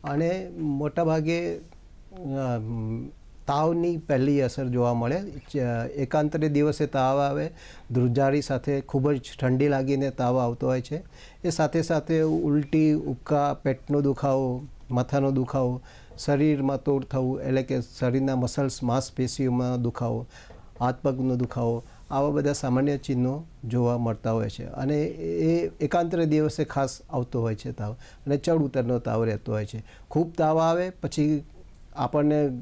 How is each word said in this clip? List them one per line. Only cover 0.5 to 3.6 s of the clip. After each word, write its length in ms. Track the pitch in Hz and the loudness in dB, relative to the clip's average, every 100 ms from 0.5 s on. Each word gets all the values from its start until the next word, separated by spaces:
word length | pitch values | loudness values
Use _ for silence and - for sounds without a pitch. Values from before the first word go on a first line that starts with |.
| 170 | -6
મોટાભાગે, 960 | 156 139 147 156 165 160 156 170 175 170 | -4 -2 -2 0 2 2 0 -2 -2 -6
અ, 40 | - - - - - - 143 135 131 120 110 113 110 113 135 - - - - | -10 -20 -20 -20 -20 -12 -6 -4 -2 -2 -4 -4 -4 -6 -8 -14 -20 -12 -2
તાવની 500 | 143 | 0